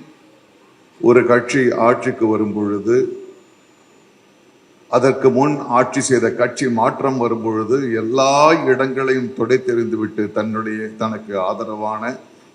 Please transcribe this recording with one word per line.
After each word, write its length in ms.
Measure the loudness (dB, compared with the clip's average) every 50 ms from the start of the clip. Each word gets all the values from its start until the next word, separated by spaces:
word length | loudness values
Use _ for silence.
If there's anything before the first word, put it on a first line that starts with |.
| -18 -20 -20 _ _ _ _ _ _ _ _ _ _ _ _ _ _ _ _ 0
ஒரு 240 | 4 6 6 6 6
கட்சி 460 | 6 4 2 2 0 0 2 2 2
ஆட்சிக்கு 560 | 2 2 4 2 2 2 0 -4 -2 0 0
வரும் 260 | 0 2 0 0 -2 -2
பொழுது, 680 | -2 -2 -2 -2 -2 0 2 2 2 2 -2 -6 -10 -16 -20 -20 -20 -20 _ _ _ _ _ _ _ _ _ _ _ _ _ _ _ _ _ _ _ _ _ _ _ _ _ _ _ _ -2
அதற்கு 400 | 0 2 2 2 2 4 2 2
முன் 300 | 4 4 2 2 0 -4
ஆட்சி 420 | -4 0 0 0 0 0 -2 -4
செய்த 300 | 0 0 2 2 2 0
கட்சி 380 | 0 0 -2 -2 -2 -2 -2 -2
மாற்றம் 480 | 0 0 0 0 -2 -2 -2 -2 -2
வரும் 240 | 0 0 -2 -2 -2
பொழுது, 520 | -2 -2 -2 -2 -2 0 -2 -2 -2 -2 -4
எல்லா 680 | -4 -4 -2 0 2 2 4 4 6 6 6 6 4 4
இடங்களையும் 720 | 2 2 2 0 -2 -2 -2 0 0 0 0 -2 -4 -4
துடைத்தெறிந்துவிட்டு 960 | -4 0 0 0 0 0 0 -2 -2 -2 -2 -2 -4 -6 -6 -4 -6 -6 -4
தன்னுடைய, 560 | -4 -4 -4 -4 -4 -6 -6 -6 -6 -8 -8 -10 -8
தனக்கு 420 | -6 -6 -6 -6 -8 -10 -6 -4 -4
ஆதரவான 800 | -2 -2 -4 -4 -6 -8 -8 -6 -6 -6 -6 -6 -8 -8 -10 -12 -16 -20 -20 -20 _ _